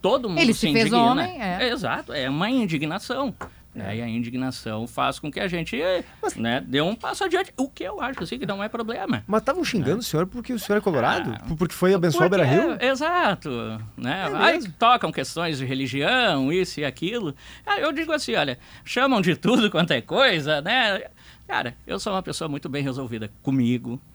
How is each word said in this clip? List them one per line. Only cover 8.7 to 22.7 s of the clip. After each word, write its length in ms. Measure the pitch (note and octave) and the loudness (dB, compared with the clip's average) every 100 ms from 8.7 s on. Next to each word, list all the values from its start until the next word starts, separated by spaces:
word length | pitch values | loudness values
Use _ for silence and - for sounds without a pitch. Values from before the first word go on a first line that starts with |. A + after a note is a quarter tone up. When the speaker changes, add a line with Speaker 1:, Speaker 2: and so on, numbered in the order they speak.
| A#3 A3 - G3 G#2+ - | -4 -6 -6 -4 -4 0
Speaker 3:
Mas 140 | G#3+ | 0
tavam 200 | A3 F4 | 2 -2
xingando 320 | D#4 A3 C3+ G3+ | 0 0 0 0
Speaker 1:
Né? 40 | |
Speaker 3:
o 40 | |
senhor 220 | - D3+ F#3 | 0 0 0
porque 280 | B3 A#3 | -4 -6
o 60 | A#3+ | -6
senhor 180 | - G#3 | 0 2
é 40 | |
colorado? 540 | G#3 D3 B2 - - - | 2 2 2 0 -2 -6
Speaker 1:
Ah, 80 | A#2 | -6
Speaker 3:
Por-, 100 | D#3 | -2
porque 180 | F3 - | -2 2
foi 180 | F3+ | 4
abençoar 340 | F#3+ E3+ C#3+ F3+ | 6 4 4 4
o 20 | |
Speaker 1:
porque 160 | F#3+ C#3+ | 6 6
Speaker 3:
Beira-Rio? 320 | D#3 - - | 4 2 2
Speaker 1:
é, 80 | B3+ | 0
exato, 600 | C4 D4+ F4 C#4+ F#3+ D#3 A#2+ A2+ A2 A2 - | 0 0 2 2 0 -4 -4 -4 -6 -10 -8
né? 320 | A#2+ F3 F3+ | -4 -2 -2
Speaker 3:
É 40 | - | 4
Speaker 1:
Aí 160 | E4+ E4 | 4 4
Speaker 3:
mesmo? 180 | G#3+ D3+ | -4 2
Speaker 1:
tocam 320 | A#3 B3 E3 | 4 4 2
questões 460 | D3+ C3+ - E3+ C#3 | -4 -6 -4 -2 -2
de 80 | C3 | -4
religião, 880 | C3 C3+ C3+ D#3+ B3+ A3+ D3 C3+ | -2 -2 0 2 2 2 2 2
isso 260 | F3+ F3 - | 2 0 -2
e 60 | C#3+ | -6
aquilo. 500 | - E3+ A#3+ F3+ - - - - | -4 -4 -4 -6 -8 -16 -14 -4
Ah, 120 | G4+ | 0
eu 120 | D4 | 0
digo 200 | D4 E4 | -2 -2
assim: 220 | D4+ - G#3+ | -2 0 0
olha, 220 | D3 A#2+ - - | 0 -4 -12 -20
chamam 360 | - - C4+ A#3+ | -6 0 2 4
de 140 | F3+ D3+ | 2 2
tudo 340 | - B3 G#3 | 2 4 4
quanto 220 | F3+ E3+ | 2 2
é 100 | C3+ | 0
coisa, 600 | - E3 C4 E3+ C#3 D3+ | 0 4 4 4 0 -2
né? 420 | E3 B3+ A3 F#3+ - - - - - | 0 0 2 -2 -6 -16 -20 -20 -4
Cara, 280 | - A#2+ - - | -4 -4 -8 -8
eu 140 | G3 | -6
sou 140 | A3 | -2
uma 100 | F#3+ | -4
pessoa 240 | F3 D#3 D#3+ | -4 -6 -4
muito 200 | C#3 | -6
bem 120 | - | -4